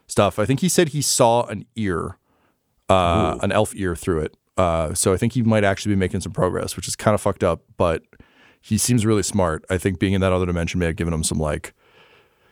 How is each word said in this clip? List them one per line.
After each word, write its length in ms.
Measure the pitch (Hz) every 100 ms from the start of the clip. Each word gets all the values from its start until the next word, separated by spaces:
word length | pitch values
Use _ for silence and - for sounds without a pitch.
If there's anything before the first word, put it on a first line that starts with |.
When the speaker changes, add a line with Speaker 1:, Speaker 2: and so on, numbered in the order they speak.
| -
Speaker 1:
stuff. 320 | - 101 -
I 60 |
think 160 | 107 139
he 80 | 180
said 220 | - 170
he 120 | 147
saw 440 | - - 117 120 -
an 180 | 104 - 113
ear, 420 | 101 82 82 - _ _ _ _ _ _ -
uh, 480 | 95 87 85 80 -
Speaker 2:
Ooh. 40 |
Speaker 1:
an 120 | 101
elf 220 | 98 107
ear 200 | - 92 82
through 240 | - 80
it. 160 | 78 - _ -
Uh, 340 | 90 82 78
so 200 | 90 104
I 20 | 90
think 160 | 117
he 100 | 127
might 220 | 113 110
actually 300 | 101 98 104
be 40 | 98
making 220 | 92 95
some 120 | 87
progress, 440 | - 90 90 90 -
which 100 | -
is 80 | -
kinda 200 | 113 104
fucked 260 | 101 -
up, 200 | 92 82 - -
but 240 | 87 82 - - - _ _ _
he 160 | - 107
seems 300 | - 123 107
really 160 | 107
smart. 420 | - 104 87 78 -
I 80 | 92
think 200 | 104 87
being 140 | 98
in 80 | 98
that 120 | 95
other 120 | 92 90
dimension 320 | 85 82 90
may 80 | 85
have 100 | 80
given 180 | 85
him 100 | 80
some, 140 | 78 85
like, 320 | 76 76 - - _ _ _ _ _ _ _